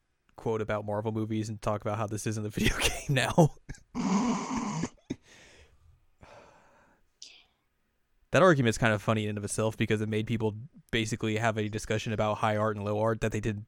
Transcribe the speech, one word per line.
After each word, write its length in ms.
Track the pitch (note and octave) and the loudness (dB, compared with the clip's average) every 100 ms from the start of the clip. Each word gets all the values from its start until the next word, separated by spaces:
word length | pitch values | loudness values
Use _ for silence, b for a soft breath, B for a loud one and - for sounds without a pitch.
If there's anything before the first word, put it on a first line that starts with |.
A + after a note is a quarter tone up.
| _ _ _ - | _ _ _ -8
quote 240 | A#2+ A2 | -4 -2
about 240 | G#2+ G#2+ G#2 | -2 -2 -2
Marvel 260 | G#2 A2 | -2 -2
movies 380 | A2 A2 A2 G#2+ | -2 -2 -2 -4
and 120 | G#2 | -4
talk 200 | A2+ G#2 | -2 -2
about 160 | A2 G#2 | -2 -4
how 100 | G#2+ | -4
this 180 | A2 A2+ | -4 -4
isn't 180 | A2 G#2 | -4 -4
a 40 | |
video 260 | - - - | 0 0 2
<laughs> 20 | |
game 100 | - - - | 0 -2 0
now? 460 | C3 A#2+ - D3+ - - - _ - F3+ F#3+ B3 G3 - - - D#3+ E3 - - - b b b b b b - - _ - b b b b b b b b _ - - - _ _ _ _ _ _ _ _ - | 0 2 6 4 4 -16 -18 _ -4 0 2 2 0 -2 -4 -4 -4 -6 -8 -12 -12 b b b b b b -20 -20 _ -20 b b b b b b b b _ -20 -20 -20 _ _ _ _ _ _ _ _ 0
That 100 | C3 | 6
argument's 340 | F#3 C#3+ A#2 - | 6 6 4 4
kind 160 | A#2 | 2
of 80 | G#2 | 2
funny 220 | - A2 | 2 0
in 60 | G#2 | 0
and 80 | G#2 | -4
of 60 | G2+ | -4
itself 320 | - A2 - | -2 0 0
because 240 | A2+ A2 | 0 0
it 80 | G#2+ | 0
made 180 | G#2+ A2 | -2 -2
people 280 | - A2 G#2+ B2+ - - | -2 -2 -4 -12 -18 -6
basically 460 | A#2 A2 A2+ A2 G#2+ | -2 -2 -2 -2 0
have 200 | A2+ G#2+ | 0 0
a 120 | G#2+ | -2
discussion 420 | G#2+ - A2 A#2+ | -4 -4 -4 -2
about 260 | G#2+ G#2+ G#2 | -2 0 0
high 180 | A2 G#2+ | 0 2
art 180 | A2 G#2 | 0 -2
and 100 | G2+ | -2
low 140 | G#2+ | 0
art 220 | A2 A2+ | 0 0
that 100 | A2 | -2
they 80 | A2 | -2
did 240 | A2 G#2 | -4 -4